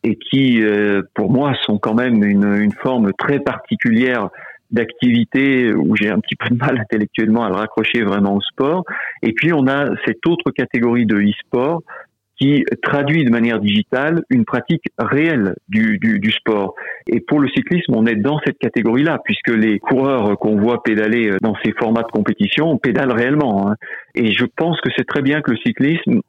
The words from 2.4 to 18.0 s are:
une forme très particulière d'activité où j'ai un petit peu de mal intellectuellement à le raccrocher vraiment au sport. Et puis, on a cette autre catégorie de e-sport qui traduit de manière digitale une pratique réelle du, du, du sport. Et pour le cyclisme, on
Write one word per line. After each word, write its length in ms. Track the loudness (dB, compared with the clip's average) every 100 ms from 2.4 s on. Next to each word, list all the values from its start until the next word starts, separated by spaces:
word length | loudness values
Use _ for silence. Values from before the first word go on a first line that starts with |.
| 2
une 180 | 2 0
forme 380 | 0 -2 2 0 0
très 220 | 0 0
particulière 880 | -2 -6 -6 -2 0 2 2 0 -4 -10 -20 -20 _
d'activité 1040 | -4 -4 0 2 2 2 2 2 2 2
où 220 | 2 0 2
j'ai 120 | 0
un 120 | -2
petit 160 | -4 -6
peu 120 | -2
de 80 | 0
mal 220 | 0 -2
intellectuellement 680 | -2 -2 -2 -2 0 2
à 40 | 0
le 80 | -2
raccrocher 460 | -2 -2 -2 0
vraiment 340 | 0 0 0 0
au 40 |
sport. 440 | -4 -2 -2 -2 -4 -10 -10 -4
Et 100 | -4
puis, 200 | 0 0
on 140 | 2 2
a 240 | 0 -2 -2 -4
cette 200 | -2 -2
autre 240 | 0 -2
catégorie 560 | -4 -4 0 0 2 2
de 100 | 2
e-sport 680 | 2 0 -4 -2 0 -2 -8 -20 -20 _ _ -2
qui 260 | 2 2 0 -4
traduit 420 | -2 -2 0 2
de 60 | 2
manière 300 | 2 2 0
digitale 600 | 0 0 0 -2 0 -2 0
une 160 | 0
pratique 400 | 0 -2 -2 -4 -4 -6
réelle 560 | -2 0 0 0 -2 -4 -4
du, 280 | 0 0 0
du, 220 | 0 0
du 120 | -2
sport. 420 | -2 -2 -2 -2 -8 -14 -12 -4
Et 120 | -4
pour 220 | 0 0
le 80 | 2
cyclisme, 460 | -2 -2 -2 0
on 120 | 0